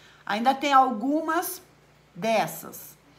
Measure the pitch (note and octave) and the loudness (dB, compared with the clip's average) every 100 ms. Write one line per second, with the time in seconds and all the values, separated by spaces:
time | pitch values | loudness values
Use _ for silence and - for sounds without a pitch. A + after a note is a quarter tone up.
0 | - - - G#3 C4 C4+ D4 C4+ B3+ G#3+ | -20 -16 -6 0 0 0 4 6 6 0
1 | C4 D4+ D#4+ D#4+ F4+ - - _ _ _ | -2 -2 0 -2 -4 -10 -18 _ _ _
2 | _ F3 A3 G#3+ E3 - C3+ - - - | _ -6 0 0 0 -6 -16 -18 -20 -20
3 | _ | _